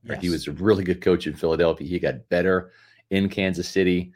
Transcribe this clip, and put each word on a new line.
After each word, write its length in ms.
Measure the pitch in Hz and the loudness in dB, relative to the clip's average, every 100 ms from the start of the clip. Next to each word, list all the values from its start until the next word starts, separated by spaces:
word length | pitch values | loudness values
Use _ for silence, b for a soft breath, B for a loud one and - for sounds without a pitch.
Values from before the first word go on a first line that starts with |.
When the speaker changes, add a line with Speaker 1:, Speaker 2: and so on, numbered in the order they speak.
| - | -12
Speaker 1:
Right? 120 | 73 | -6
He 80 | 90 | -2
Speaker 2:
Yes. 60 | |
Speaker 1:
was 140 | 80 73 | -2 -4
a 160 | 76 | -2
really 200 | 98 101 | 2 2
good 180 | 90 90 | 2 0
coach 240 | 98 87 78 | 2 2 0
in 80 | |
Philadelphia. 540 | 76 82 80 85 82 76 | -4 -2 2 2 0 -4
He 100 | 87 | -2
got 320 | 78 65 - | -2 -4 -2
better 420 | 87 92 92 90 b b b _ | 0 2 0 -2 b b b _
in 180 | 98 98 | -2 0
Kansas 400 | - 95 87 87 | 0 -2 -2 -2
City 460 | 95 92 90 90 | 2 2 2 -2